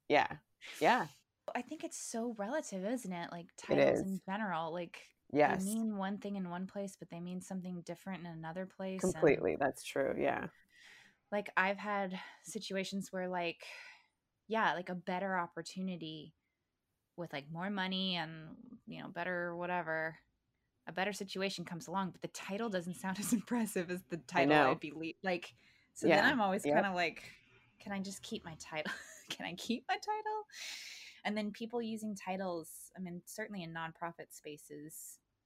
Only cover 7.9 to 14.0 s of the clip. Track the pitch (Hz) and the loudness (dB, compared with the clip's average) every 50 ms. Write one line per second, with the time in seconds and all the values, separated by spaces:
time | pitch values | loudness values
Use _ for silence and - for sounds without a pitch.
7.9 | 170 170 - 196 190 160 170 175 165 165 160 160 165 185 190 185 - - 190 190 | -10 -8 -8 -8 -8 -6 -6 -8 -8 -8 -8 -6 -6 -6 -6 -8 -6 -6 -4 -4
8.9 | 190 185 185 185 175 160 180 151 131 - - 90 78 - - 131 131 - - - | -2 2 2 2 4 6 6 6 6 6 4 2 2 2 2 0 0 -2 -8 -4
9.9 | - 143 135 135 - - 143 139 120 - - - - - _ _ _ - - - | -2 0 0 2 2 2 2 2 2 2 -2 -4 -8 -12 _ _ _ -20 -20 -20
10.9 | - - - - _ _ _ _ 208 208 202 - - - 185 190 202 196 196 208 | -20 -20 -20 -20 _ _ _ _ -4 -4 -4 0 2 2 4 4 2 0 -2 -2
11.9 | 208 202 196 185 185 185 - - - - - - - 220 185 - 190 196 185 190 | 0 0 0 0 -2 -6 -8 -10 -16 -16 -14 -10 -8 -8 -6 -4 -4 -2 -2 -2
12.9 | 196 196 190 - - 185 185 180 180 180 175 170 165 - - - - - - - | -2 -4 -4 -4 -4 -4 -2 -2 0 0 0 -2 -2 -4 -10 -14 -14 -14 -16 -18
13.9 | - - | -20 -20